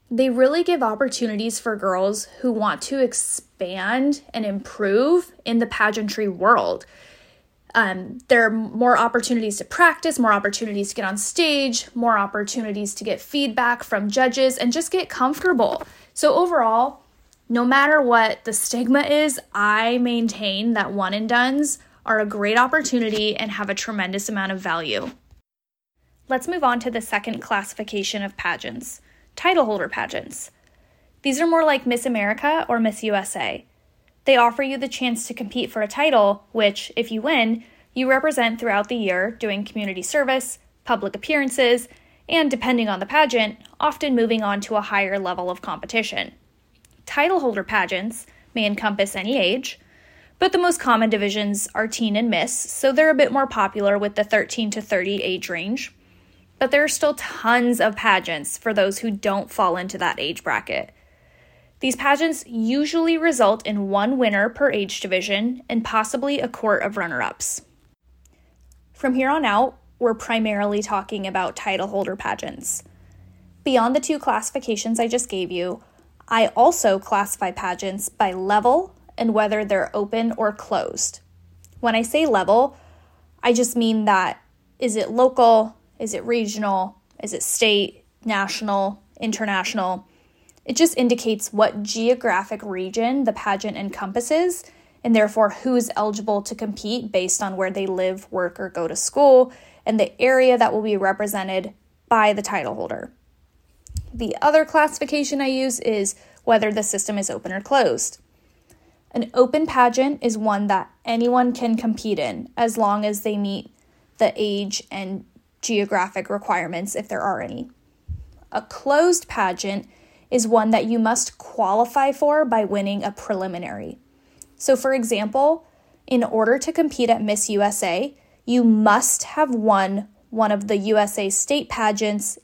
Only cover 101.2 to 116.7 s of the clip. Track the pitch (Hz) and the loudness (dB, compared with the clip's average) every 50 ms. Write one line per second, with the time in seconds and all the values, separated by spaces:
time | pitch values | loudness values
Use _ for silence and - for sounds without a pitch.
101.2 | 208 208 208 202 190 190 190 190 185 214 - _ _ _ _ _ _ - 233 220 | -2 -4 -4 -4 -4 -4 -4 -4 -4 -6 -10 _ _ _ _ _ _ 2 4 6
102.2 | 214 214 208 202 208 - 220 180 139 117 - - - - - - - - _ _ | 6 4 4 2 -2 -4 -4 -4 -4 -4 -6 -6 -6 -6 -8 -8 -10 -12 _ _
103.2 | _ _ _ _ _ _ _ _ _ _ _ _ - - - - - - - - | _ _ _ _ _ _ _ _ _ _ _ _ -16 -10 -10 -10 -10 -8 -8 -6
104.2 | 233 208 - - - 294 302 311 311 311 - 320 302 302 294 - 311 - 294 294 | -6 -6 -2 0 2 4 6 4 4 4 4 4 4 4 2 -2 -4 -2 -2 -2
105.2 | 285 277 294 277 277 262 262 262 262 262 233 - - - 220 208 196 196 - - | -2 0 -2 -2 0 0 0 0 0 -2 -2 -2 -2 -2 0 0 -2 -4 -4 -8
106.2 | - - _ _ - - 233 214 214 214 214 220 208 - - 196 - - 208 202 | -14 -20 _ _ 2 4 4 4 4 2 0 -2 -2 -2 -2 -4 -4 -4 -4 -4
107.2 | 190 - - - - 180 185 196 202 - 269 277 233 160 117 113 - - - - | -4 -6 -6 -8 -8 -8 -8 -8 -2 2 2 4 4 4 2 -2 -4 -6 -8 -12
108.2 | _ _ _ _ _ _ _ _ _ _ _ _ _ _ _ _ _ _ - 233 | _ _ _ _ _ _ _ _ _ _ _ _ _ _ _ _ _ _ -6 -6
109.2 | 226 226 - 254 254 247 277 302 320 320 - 269 247 240 226 254 262 277 294 - | -4 0 4 4 4 6 4 0 0 2 4 4 4 4 4 2 0 0 0 -2
110.2 | - 240 220 220 214 220 208 202 208 202 196 185 - - _ _ - 247 233 233 | -2 -2 -2 0 0 0 0 0 2 0 0 0 -2 -4 _ _ -6 -4 -2 0
111.2 | 233 240 247 254 247 247 240 - 247 233 226 226 - 226 220 - - 220 202 156 | 2 2 4 4 4 2 0 -2 -2 0 0 0 0 -2 -2 -2 -2 -4 -2 -2
112.2 | 143 120 95 - - - - - 233 233 220 226 220 202 208 208 214 208 208 202 | -2 -4 -6 -8 -12 -10 -4 -2 -2 0 0 2 2 2 2 0 0 -2 -2 -2
113.2 | - 220 208 208 202 196 196 - - - _ _ _ _ _ _ _ _ _ - | -4 -4 -2 -2 -2 -4 -4 -6 -10 -12 _ _ _ _ _ _ _ _ _ 0
114.2 | 226 196 - - 214 208 202 202 202 196 202 - - - - 190 196 185 196 - | 2 2 2 0 -2 -2 -2 -2 -4 -6 -8 -10 -10 -10 -12 -10 -8 -8 -8 -10
115.2 | - _ _ _ _ _ _ _ - - 233 208 202 202 208 185 180 196 - 196 | -12 _ _ _ _ _ _ _ -6 -2 0 0 0 0 0 0 0 -2 -4 -6
116.2 | 180 - 196 202 208 - 202 180 175 165 | -6 -6 -6 -6 -2 -2 -2 -2 -2 -4